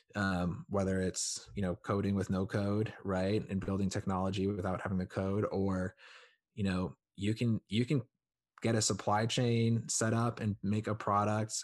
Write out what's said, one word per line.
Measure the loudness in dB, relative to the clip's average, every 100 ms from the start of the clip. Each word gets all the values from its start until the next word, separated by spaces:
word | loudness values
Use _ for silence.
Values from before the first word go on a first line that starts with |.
| -10
um, | -2 0 2 0 -4 -4
whether | 0 0 0
it's, | 0 -2 -4 -6 -8
you | -4
know, | -4 -2
coding | -2 0 0
with | 0 0
no | -2 -2
code, | -2 0 0 -2 -4
right? | -4 0 0 0 -2
And | -4
building | -2 0 0
technology | -2 -2 0 0 0 0
without | 0 -2 -2
having | -2 -2
the | -2
code, | -2 0 0 0
or, | 0 0 0 -2 -6 -18 -20 -20 _ _
you | -4
know, | 0 0 -2 -6 _ -4
you | -2
can, | 0 0 0 0
you | 0
can | 2 0 -2 _ _ _ _ -4
get | 0
a | 2
supply | 2 0 2 2 2
chain | 2 2 4 4 2 0
set | 0 2
up | 2 0 0
and | -2 -2
make | 0 0 0
a |
product | -2 2 2 4 2 -2 -6